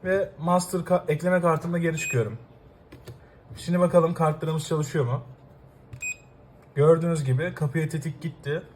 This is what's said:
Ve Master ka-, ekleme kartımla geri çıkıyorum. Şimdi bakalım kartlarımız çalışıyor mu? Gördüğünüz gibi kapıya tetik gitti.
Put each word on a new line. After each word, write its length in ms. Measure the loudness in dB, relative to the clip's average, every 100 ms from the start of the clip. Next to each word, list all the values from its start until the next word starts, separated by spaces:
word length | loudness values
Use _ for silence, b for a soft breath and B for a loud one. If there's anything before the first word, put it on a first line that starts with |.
Ve 280 | 0 0 0 -4
Master 420 | 0 2 2 -6
ka-, 300 | 0 0 2
ekleme 300 | 0 2 2
kartımla 380 | 2 0 -2 -2
geri 200 | -2 -2
çıkıyorum. 400 | -2 -2 -2 -6 -16 -20 -20 -20 -20 -20 -20 B B B B -14
Şimdi 240 | -2 2
bakalım 340 | 6 6 4
kartlarımız 540 | 2 0 0 -4 -4 -2
çalışıyor 360 | -2 -2 -2
mu? 180 | 0 -2 -6 -20 -20 -20 -20 -20 -20 -14 -12 -12 -16 -20 -20 -20 -12
Gördüğünüz 500 | 2 6 6 4 -2
gibi 300 | 0 0 -2
kapıya 340 | -4 -4 -2 -2
tetik 340 | -4 -8 -8
gitti. 400 | -10 -10 -6 -6 -8